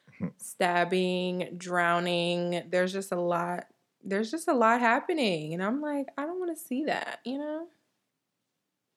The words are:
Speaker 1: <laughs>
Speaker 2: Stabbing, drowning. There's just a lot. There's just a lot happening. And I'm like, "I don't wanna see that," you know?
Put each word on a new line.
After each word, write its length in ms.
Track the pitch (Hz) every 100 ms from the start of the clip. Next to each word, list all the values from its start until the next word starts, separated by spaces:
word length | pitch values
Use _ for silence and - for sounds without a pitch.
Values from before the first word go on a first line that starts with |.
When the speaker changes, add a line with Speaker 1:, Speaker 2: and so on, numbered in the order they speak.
| _ -
Speaker 1:
<laughs> 180 | 185 -
Speaker 2:
Stabbing, 1160 | - - 180 175 175 185 185 180 180 180 175 175
drowning. 1040 | 180 175 170 170 175 175 170 175 175 175 165
There's 220 | 180 180
just 220 | 190 196
a 80 | 180
lot. 460 | 175 170 175 180 - _ _ _
There's 280 | 196 196 220
just 180 | 320 -
a 40 |
lot 280 | 277 220 240
happening. 720 | 240 247 - 330 226 170 151
And 100 | 170
I'm 160 | 196 269
like, 280 | 302 285 269 -
"I 80 | 294
don't 140 | 370
wanna 180 | 349 320
see 260 | - 254 294
that," 340 | 165 - -
you 140 | 233 269
know? 300 | 294 311 339 _ _ _ _ _ _ _ _ _ _ _ _